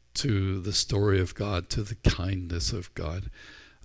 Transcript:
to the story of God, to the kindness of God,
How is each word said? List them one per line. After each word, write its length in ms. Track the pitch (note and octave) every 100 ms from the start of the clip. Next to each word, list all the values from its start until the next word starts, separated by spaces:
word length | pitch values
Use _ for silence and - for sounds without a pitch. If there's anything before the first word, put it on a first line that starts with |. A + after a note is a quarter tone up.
| _
to 460 | - C#3 G2 F#2+ F#2+
the 120 | F#2+
story 460 | - - G2+ G#2 F#2+
of 160 | F2+
God, 340 | - G#2 F2 F2+
to 120 | A#2
the 140 | G2+ -
kindness 760 | - - F#2 F#2 F2 E2+ -
of 220 | G#2 -
God, 360 | - D#2+ F#2 - - - - - -